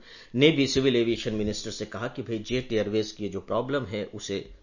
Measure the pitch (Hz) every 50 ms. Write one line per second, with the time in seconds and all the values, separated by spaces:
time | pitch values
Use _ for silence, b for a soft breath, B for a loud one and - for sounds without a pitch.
0 | B B B B B B - 120 139 160 156 139 135 131 - 135 131 139 120 117
1 | 117 117 113 104 - 120 107 107 104 107 101 - - 110 104 - 110 - - 101
2 | 113 131 - - 110 110 117 110 104 - 117 127 123 - 117 107 101 101 104 110
3 | 104 - - - 104 95 92 95 - - 98 110 123 131 139 139 120 92 107 104
4 | 95 - - 104 - - 98 98 - - - -